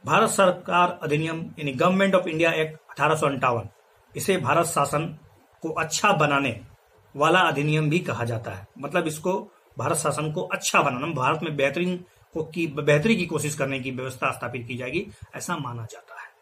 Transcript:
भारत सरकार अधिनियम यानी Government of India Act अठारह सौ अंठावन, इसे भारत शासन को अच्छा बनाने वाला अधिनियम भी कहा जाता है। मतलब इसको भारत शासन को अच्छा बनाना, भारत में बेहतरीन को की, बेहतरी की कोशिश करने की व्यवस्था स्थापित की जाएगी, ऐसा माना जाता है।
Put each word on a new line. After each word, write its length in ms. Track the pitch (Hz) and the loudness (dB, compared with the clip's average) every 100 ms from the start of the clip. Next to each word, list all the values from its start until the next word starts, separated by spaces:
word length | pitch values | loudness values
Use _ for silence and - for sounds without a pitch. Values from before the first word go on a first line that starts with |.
भारत 260 | 123 175 220 | 2 4 4
सरकार 680 | - 185 180 - 175 175 - | 4 4 4 0 2 2 0
अधिनियम 360 | 151 147 160 165 165 - | -2 0 0 -4 -8 -6
यानी 140 | 147 | -6
Government 420 | 127 175 190 196 | 2 2 4 4
of 120 | 185 175 | 4 2
India 260 | 156 165 | 2 2
Act 220 | 156 156 156 - | 2 -2 -6 -18
अठारह 260 | - 147 | 0 2
सौ 120 | 151 151 | 4 2
अंठावन, 420 | 135 127 117 95 _ _ _ _ | 2 0 0 -4 _ _ _ _
इसे 240 | 139 - 185 | -6 0 0
भारत 260 | 143 151 165 | 2 2 2
शासन 380 | 156 139 147 165 - - _ _ _ | 0 0 0 -4 -8 -20 _ _ _
को 60 | 165 | -6
अच्छा 400 | 156 156 - 208 | -4 -2 2 2
बनाने 460 | 175 147 139 135 110 - - _ _ _ | 4 4 2 0 -4 -14 -20 _ _ _
वाला 240 | 139 156 180 | 0 4 6
अधिनियम 480 | 170 139 147 156 151 | 4 2 2 2 2
भी 100 | 175 | 0
कहा 240 | 170 107 | -2 -4
जाता 260 | 117 113 113 | -2 -4 -6
है। 160 | 95 - - | -12 -14 -12
मतलब 300 | 139 175 160 | -2 -2 -2
इसको 320 | 147 185 196 208 _ _ - | -4 -2 -2 -6 _ _ -6
भारत 200 | 127 165 | -2 0
शासन 340 | 156 147 156 | 0 -2 -4
को 100 | 160 | -4
अच्छा 380 | - 190 - 196 | -4 -4 2 2
बनाना, 260 | 147 127 151 | 2 0 -4
भारत 360 | 139 127 160 | 0 0 0
में 120 | 165 143 | -2 0
बेहतरीन 400 | 139 160 180 180 - _ _ | 0 2 -2 -2 -8 _ _
को 80 | 165 | -8
की, 200 | 156 175 165 | -6 -4 -4
बेहतरी 480 | 143 143 147 220 | 0 4 4 4
की 100 | 226 | 2
कोशिश 300 | 170 156 151 | 0 -2 -4
करने 240 | 147 135 135 | -2 -4 -2
की 120 | 131 | -6
व्यवस्था 400 | 127 131 131 139 | -6 -8 -4 -4
स्थापित 340 | 123 120 123 117 | -4 -8 -8 -8
की 80 | 123 | -8
जाएगी, 280 | 127 160 - - - | -4 -6 -6 -14 -16
ऐसा 220 | 143 - 170 | -12 -6 -6
माना 280 | 127 120 | -6 -8
जाता 300 | 113 - - | -12 -14 -18
है। 140 | - - _ | -18 -20 _